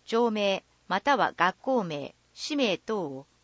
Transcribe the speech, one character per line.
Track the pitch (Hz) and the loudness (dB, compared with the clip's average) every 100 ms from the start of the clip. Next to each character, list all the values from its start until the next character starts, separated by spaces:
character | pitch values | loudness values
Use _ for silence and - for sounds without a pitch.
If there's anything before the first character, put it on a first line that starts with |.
町 | - 233 240 | -4 0 2
名、 | 214 202 190 - _ - | 2 0 -2 -6 _ -4
ま | 190 | -2
た | 285 254 | 2 2
は | 165 - | 2 2
学 | 180 - | 0 0
校 | 262 254 175 | -2 -2 -2
名、 | 147 139 - _ | -6 -10 -14 _
氏 | - - 294 | -12 -6 0
名 | 233 165 | 0 0
等 | - 214 | -4 -6
を | 151 135 - _ | -6 -8 -16 _